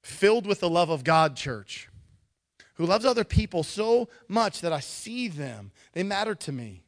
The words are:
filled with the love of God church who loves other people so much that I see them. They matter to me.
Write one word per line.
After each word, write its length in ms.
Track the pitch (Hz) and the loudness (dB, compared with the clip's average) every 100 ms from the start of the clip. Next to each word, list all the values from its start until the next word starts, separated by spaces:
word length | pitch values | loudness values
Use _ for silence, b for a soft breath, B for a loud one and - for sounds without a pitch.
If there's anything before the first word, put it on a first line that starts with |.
filled 420 | - - 196 233 202 | -18 2 4 4 0
with 140 | 196 | -2
the 100 | 175 | 2
love 200 | 170 165 | 2 2
of 140 | 156 | 0
God 320 | 127 160 156 131 | 4 4 4 0
church 540 | 143 113 98 - - - - _ _ _ _ _ b - | -8 -8 -12 -16 -16 -20 -20 _ _ _ _ _ b -4
who 100 | 165 | 2
loves 200 | 208 254 | 4 4
other 180 | 233 | 2
people 400 | 208 - 214 175 | 2 2 2 -2
so 460 | 151 202 220 240 233 B _ | -4 -4 2 2 2 B _
much 340 | 214 214 - | 0 0 -2
that 120 | 175 | -4
I 60 | 151 | -4
see 480 | - - 220 240 240 | -6 -14 -10 -6 -6
them. 440 | 147 139 110 101 b b | -6 -10 -10 -16 b b
They 100 | 170 | -6
matter 320 | 196 202 214 202 | -4 -2 -2 -4
to 160 | - | -6
me. 320 | 135 113 92 | -8 -10 -14